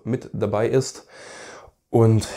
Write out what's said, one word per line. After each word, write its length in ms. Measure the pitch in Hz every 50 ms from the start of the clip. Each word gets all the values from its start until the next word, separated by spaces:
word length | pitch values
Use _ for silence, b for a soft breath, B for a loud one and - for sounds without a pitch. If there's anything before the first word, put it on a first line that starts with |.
| -
mit 260 | 113 127 127 - -
dabei 360 | - 104 107 101 104 104 113 -
ist. 380 | - 131 131 - - - B B B B B B B B B B B B B B B _ _ _
Und 380 | - 117 113 110 113 107 - - -